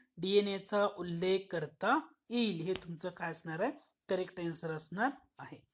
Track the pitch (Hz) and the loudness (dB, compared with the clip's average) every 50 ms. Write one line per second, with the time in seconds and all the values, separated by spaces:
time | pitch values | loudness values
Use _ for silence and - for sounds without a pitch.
0 | - _ _ - 165 190 202 202 202 202 196 190 196 - 208 208 202 196 - - | -20 _ _ -4 0 4 4 4 4 4 0 -2 0 2 4 4 4 2 0 -2
1 | 180 175 170 170 180 185 190 190 190 - 180 165 151 143 - - 185 208 262 320 | -6 -4 -2 0 2 2 2 2 0 -2 -4 -4 -4 -4 -4 -2 2 2 2 2
2 | 294 - _ _ _ - 226 240 233 214 180 160 156 185 185 - - 170 165 151 | 0 -4 _ _ _ -4 0 2 2 2 0 0 -2 -4 -4 -4 -6 -8 -6 -4
3 | - 180 175 - 170 165 160 - - 165 160 165 202 269 302 - - - _ _ | -4 -4 -6 -6 -6 -2 0 0 0 0 -2 -2 -2 -2 -2 -6 -14 -20 _ _
4 | _ - 190 185 185 180 - - 170 170 160 - - 160 160 151 - - 170 190 | _ -2 -2 -2 -2 -4 -6 -6 -2 0 2 2 2 0 0 0 0 0 0 0
5 | 233 277 277 - - _ _ - - - - - - _ | -2 -2 -2 -6 -16 _ _ -16 -14 -14 -14 -16 -18 _